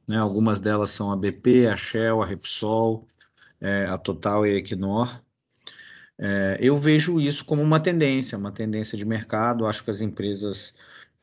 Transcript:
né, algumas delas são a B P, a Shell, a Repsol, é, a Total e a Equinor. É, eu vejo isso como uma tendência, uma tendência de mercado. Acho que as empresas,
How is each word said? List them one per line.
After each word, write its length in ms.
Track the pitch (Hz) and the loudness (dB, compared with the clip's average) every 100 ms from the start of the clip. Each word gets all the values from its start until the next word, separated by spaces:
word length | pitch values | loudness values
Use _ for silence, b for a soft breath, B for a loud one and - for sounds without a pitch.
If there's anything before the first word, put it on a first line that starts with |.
| - | -4
né, 120 | 110 | -2
algumas 420 | 104 101 110 101 | 0 2 2 2
delas 300 | 104 107 104 | 0 0 0
são 200 | - 101 | -2 -4
a 40 | 98 | -2
B 160 | 101 | -2
P, 360 | 87 123 127 120 | 0 4 6 6
a 100 | 98 | 2
Shell, 440 | - 113 113 113 | -4 -2 0 2
a 40 | 98 | 0
Repsol, 840 | 92 - - 107 110 113 113 - _ b b b _ | -4 -8 -6 -2 2 0 -2 -8 _ b b b _
é, 240 | 98 101 95 | -2 -2 -2
a 120 | 92 | -4
Total 480 | - 85 107 104 104 | -6 -4 0 2 2
e 60 | |
a 40 | 98 | 0
Equinor. 680 | - 95 98 104 123 - _ _ _ B B B B B B - | -2 -6 -2 -2 -2 -6 _ _ _ B B B B B B -8
É, 380 | 101 98 98 98 | -4 0 0 2
eu 160 | 127 143 | 4 4
vejo 420 | 147 151 156 170 | 4 4 4 0
isso 240 | 143 147 - | 0 -2 -2
como 160 | 151 | 0
uma 180 | 151 156 | 4 4
tendência, 580 | 160 170 143 131 127 101 | 2 2 2 2 -2 -6
uma 140 | 101 | -8
tendência 460 | 101 110 107 107 107 | -6 -4 -4 -4 -6
de 80 | 104 | -4
mercado. 600 | 110 110 107 117 117 110 | -4 -2 -2 0 0 -2
Acho 180 | 104 | -2
que 80 | - | -6
as 100 | 98 | -4
empresas, 760 | 107 - 98 101 104 95 - B B B B _ | -4 -4 -4 -4 -4 -4 -6 B B B B _